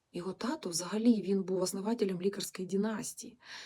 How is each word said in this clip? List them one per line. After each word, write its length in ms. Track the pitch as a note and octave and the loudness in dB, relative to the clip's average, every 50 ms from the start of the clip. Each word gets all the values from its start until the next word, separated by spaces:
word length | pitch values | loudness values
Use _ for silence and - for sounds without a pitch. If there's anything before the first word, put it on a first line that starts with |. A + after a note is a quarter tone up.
| _ _ - | _ _ -8
Його 180 | F3 F3 F#3+ F#3 | -6 -6 -6 -4
тато 360 | - A3 B3 D#4+ D#4+ - F#3 | -4 -2 -2 -2 -2 -4 -4
взагалі, 520 | E3 D#3 F3 F3 G3 A3 A3+ B3 A3+ G3+ | -4 -4 -4 -2 0 4 6 6 6 6
він 220 | E3+ F#3+ G3+ G3 F3+ | 4 2 2 2 2
був 180 | F3+ F#3 F3+ | 2 0 0
основателем 600 | F#3 F#3 - F#3+ F#3+ G#3+ A#3+ A#3+ G#3+ F#3+ F#3+ E3+ | 0 0 -2 -2 -2 0 0 2 2 0 0 0
лікарської 460 | F#3 G3+ G3 F#3+ F3 - - - F#3 | 0 0 0 -2 -6 -6 -6 -8 -4
династії. 720 | F3+ G3 G3 G#3 A3 A3 G#3 A#3+ - - - - - - - - - - - - | 0 0 0 2 0 -2 -4 -6 -8 -10 -12 -14 -14 -16 -18 -18 -16 -14 -14 -14